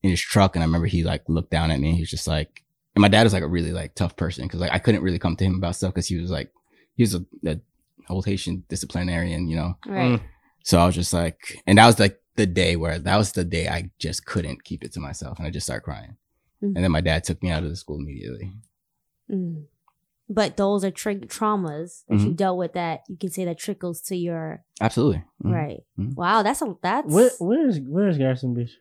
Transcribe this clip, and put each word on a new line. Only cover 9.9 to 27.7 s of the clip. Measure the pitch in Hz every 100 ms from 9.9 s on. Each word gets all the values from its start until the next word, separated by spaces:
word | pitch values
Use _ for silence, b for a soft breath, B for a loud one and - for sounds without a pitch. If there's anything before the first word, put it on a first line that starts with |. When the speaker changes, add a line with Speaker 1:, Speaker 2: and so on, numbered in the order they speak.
| 196 127 117
Speaker 3:
Mm. | b b b b
Speaker 1:
So | - 87
I |
was | 87
just | 85 87
like, | 87 85 - - - -
and | 104
that | 117
was, | 113
like, | 101 - _
the | -
day | 101 90 85
where, | 85 80 82
that | 87 101
was | 101
the | -
day | 85 82 85
I | 85 92 _
just | 80 -
couldn't | - 92 78 -
keep | - 76
it | -
to | 85
myself. | 71 - - -
And | 78
I |
just | 90
started | - -
crying. | - 71 - - _ _ _ _
Speaker 2:
Mm. | 202
Speaker 1:
And | 127
then | 92
my | 80
dad | 85 80
took | - 82
me | 90
out | 80
of | 78
the |
school | 85 - 76
immediately. | 73 - 90 64 98 104 _ _ _ _ _ _ -
Speaker 2:
Mm. | 196 175 160 147 _ _ _ _ _ -
But | 208 202 -
those | 196 202
are | 190
tri-, | - 220
traumas | 202 214 - 214 208 170 147 175 - -
that | 104
you | 101
Speaker 1:
Mm-hmm. |
Speaker 2:
dealt | 170 190 180
with | 175
that | 180 170 160 -
you | 185
can | 185
say | 185
that | 180 160
trickles | - 196 180 165
to | -
your | 185 175 165 160 - _ -
Speaker 1:
Absolutely. | - - 139 80 - _
Mm-hmm. | 101
Speaker 2:
Right. | 117 147 - _ -
Speaker 1:
Mm-hmm. | 107
Speaker 2:
Wow, | 135 175 220
that's | 208 277
a, | 277 175
that's | 180 240 294
Speaker 3:
Where, | 170 247 -
where | 175 269
is, | 285